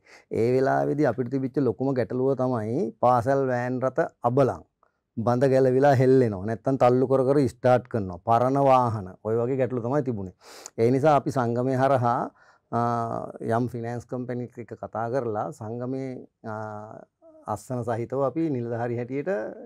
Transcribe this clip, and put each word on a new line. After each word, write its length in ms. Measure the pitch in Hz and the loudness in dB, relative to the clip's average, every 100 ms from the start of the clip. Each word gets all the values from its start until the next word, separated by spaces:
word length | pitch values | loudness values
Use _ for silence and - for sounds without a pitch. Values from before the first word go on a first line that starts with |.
| _ - - | _ -20 -8
ඒ 180 | 98 113 | -2 0
වෙලාවේදී 560 | 127 135 139 143 143 147 | 2 2 0 0 0 0
අපිට 220 | 113 120 | 0 -2
තිබිච්ච 280 | 135 131 151 | -2 -4 -2
ලොකුම 320 | 131 - 131 | 0 0 -2
ගැටලුව 360 | 127 113 127 131 | -2 -2 -2 0
තමයි 440 | 131 127 123 107 127 220 | 0 0 -2 -2 -4 -4
පාසල් 480 | - 120 123 120 139 135 | 0 4 4 2 0 0
වෑන් 300 | 123 123 127 | 0 -2 -2
රථ 220 | 127 127 170 _ | -2 0 -4 _
අබලන් 420 | 120 127 127 90 - _ _ _ _ - | 0 2 2 0 -10 _ _ _ _ -4
බඳ 280 | 110 123 | 0 2
ගැලවිලා 500 | 139 131 131 127 143 | 4 4 4 4 4
හෙල්ලෙනවා. 520 | 131 131 131 120 98 98 | 6 6 6 4 0 -6
නැත්තම් 320 | 113 - 135 | -4 -2 4
තල්ලු 280 | 123 127 127 | 4 4 2
කර 160 | 131 | 2
කර 140 | 127 143 | 2 2
ස්ටාර්ට් 440 | 131 - 123 123 123 | 2 2 2 2 2
කරනවා. 300 | 117 95 87 | -6 -6 -8
පරණ 400 | - 117 123 139 | 0 2 2 2
වාහන. 480 | 139 131 123 110 92 - | 4 6 4 -2 -8 -10
ඔය 180 | 107 113 | -4 -2
වගේ 200 | 120 131 | -2 -2
ගැටලු 260 | 127 127 | -2 -2
තමයි 200 | 113 147 | -2 -2
තිබුණේ. 320 | 131 110 95 - - - - | -2 -4 -8 -14 -20 -20 -14
ඒ 160 | - 117 | 0 2
නිසා 240 | 131 151 143 | 4 4 4
අපි 140 | 147 | 2
සංගමය 460 | 131 117 117 127 127 | -2 -2 0 0 2
හරහා, 400 | 131 135 120 127 - _ _ _ - | 4 4 2 0 -4 _ _ _ -6
අ, 120 | 117 120 117 117 117 - - 120 | -2 -2 -2 -4 -6 -8 -10 -2
යම් 200 | 113 123 | -2 -2
ෆිනෑන්ස් 380 | 123 117 120 - | -6 -8 -10 -8
කම්පැනි 420 | 127 127 123 120 | -10 -8 -8 -8
එක 220 | - 113 | -12 -16
කතා 340 | 110 101 107 117 | -14 -10 -6 -4
කරලා 420 | 131 117 104 160 | -2 -2 -4 -6
සංගමේ, 560 | 151 110 120 123 135 135 127 - _ | -8 -10 -8 -6 -6 -8 -12 -16 _
අ, 160 | 113 107 107 104 107 - - _ - - | -12 -10 -10 -12 -16 -18 -20 _ -20 -18
අස්සන 420 | - 107 - 127 | -10 -10 -6 -8
සහිතව 400 | 117 113 117 131 | -4 -4 -4 -2
අපි 240 | 139 131 165 | -2 -2 -4
නිලධාරි 460 | 131 117 117 123 117 | -4 -4 -6 -4 -6
හැටියට 320 | 123 135 147 202 214 - | -6 -6 -6 -6 -8 -12